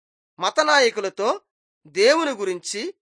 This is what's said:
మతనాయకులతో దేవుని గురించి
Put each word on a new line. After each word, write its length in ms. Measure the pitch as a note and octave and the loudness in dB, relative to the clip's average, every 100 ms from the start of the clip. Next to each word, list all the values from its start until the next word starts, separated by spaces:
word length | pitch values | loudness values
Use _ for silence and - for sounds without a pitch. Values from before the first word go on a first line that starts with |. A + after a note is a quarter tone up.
| _ _ _ - | _ _ _ -6
మతనాయకులతో 1000 | F#3 - D4+ D4 A#3+ G#3+ G3 - G#3+ F#4+ - _ _ _ D#3 | -4 0 2 4 2 0 -6 -4 -4 -4 -8 _ _ _ -12
దేవుని 440 | D3+ A3 D#4 D#4 | 2 4 4 0
గురించి 640 | A3+ G3 F3+ - G3+ D#4 - | -4 -6 -6 -8 -10 -10 -12